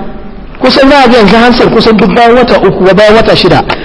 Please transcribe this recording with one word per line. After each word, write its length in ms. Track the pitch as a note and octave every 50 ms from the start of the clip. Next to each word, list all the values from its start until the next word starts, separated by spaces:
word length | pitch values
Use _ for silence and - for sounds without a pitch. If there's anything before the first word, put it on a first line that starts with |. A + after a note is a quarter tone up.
| - - - - - - - - - - - -
Kusan 260 | - B3+ - - C4+ C4+
za 60 | D4 C#4 C4
a 40 | A#3
ga 80 | B3
yanzu 180 | A#3+ G#3 F3+ A3
handset 340 | A3+ A#3+ B3 A#3+ - A3+ -
kusan 280 | - A3+ - A3+ A3
duk 180 | F#3 - F3+ -
bayan 180 | B3 A#3 A3+ A#3+
wata 180 | B3+ A#3+ A#3+ G#3 F3+ F3
uku, 180 | F#3+ - - F#3 F#3+ F#3
bayan 180 | G3+ G#3+ G#3+ G#3+
wata 200 | A3+ G#3+ A3 F3
shida 240 | - - E3+ D3 B2 - - - - -